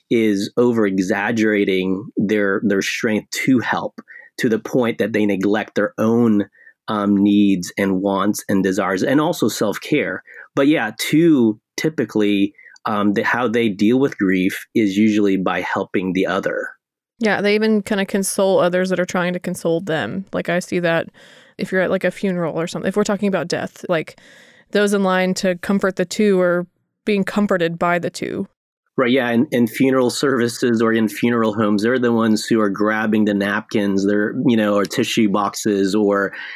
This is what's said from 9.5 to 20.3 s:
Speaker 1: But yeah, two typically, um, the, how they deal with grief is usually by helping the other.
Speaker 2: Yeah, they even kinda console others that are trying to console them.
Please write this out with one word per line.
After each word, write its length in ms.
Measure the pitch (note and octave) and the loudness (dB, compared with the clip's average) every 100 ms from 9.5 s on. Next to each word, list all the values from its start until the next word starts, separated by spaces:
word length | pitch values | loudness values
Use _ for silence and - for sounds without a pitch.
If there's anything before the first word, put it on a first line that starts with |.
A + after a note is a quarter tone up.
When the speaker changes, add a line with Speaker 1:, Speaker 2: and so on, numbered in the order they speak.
| - A2 F#2 - D3 F#2 F2+ - - - - | -2 -4 -4 -2 -2 -2 -6 -12 -20 -8 0
Speaker 1:
But 100 | C#3 | 2
yeah, 240 | D3+ A2+ G#2+ | 2 -2 -6
two 640 | - D3+ E3+ D3 A2+ G#2+ _ - | -2 2 4 6 4 0 _ -6
typically, 760 | D#3+ D#3 A2+ A2 G#2 G2+ G2+ - - - | -4 -2 -2 0 2 2 0 -2 -20 -12
um, 280 | - G#2 G2+ | -6 0 0
the, 100 | G2 | 0
how 240 | - A#2+ B2 | 0 0 0
they 220 | A#2 A#2 | 0 0
deal 320 | F#2 G#2 B2+ | 2 2 4
with 180 | C#3 - | 2 0
grief 480 | G2 F#2+ F#2 - - | 0 2 0 -2 -4
is 220 | A#2+ G#2 F#2+ | 0 0 4
usually 400 | A2 G#2+ G2+ F#2+ | 2 4 2 2
by 240 | F#2 F2+ | 0 -4
helping 540 | F2+ G#2 F#2+ G#2+ F#2 | -4 -6 -4 -4 -2
the 120 | F2+ E2 | 0 0
other. 420 | F#2 G2 A#1+ - - _ _ _ _ | -2 -2 -6 -8 -14 _ _ _ _
Speaker 2:
Yeah, 200 | A3 F#3+ | -2 0
they 140 | G#3 | 0
even 280 | G#3 A3 G#3+ | 2 2 0
kinda 240 | G3+ G#3 F#3+ | 0 -2 -2
console 520 | G3+ G3 - F#3+ F3+ | -2 -2 0 2 4
others 320 | F3 F3+ F#3 | 2 0 0
that 80 | F#3 | -2
are 80 | F3+ | -2
trying 280 | F#3+ F3 | -2 -2
to 40 | F3+ | -4
console 420 | - F3+ E3+ E3 | -6 -4 -2 -2
them. 420 | G3 D#3+ G#2 F#3+ F#3+ | -2 -4 -4 -8 -8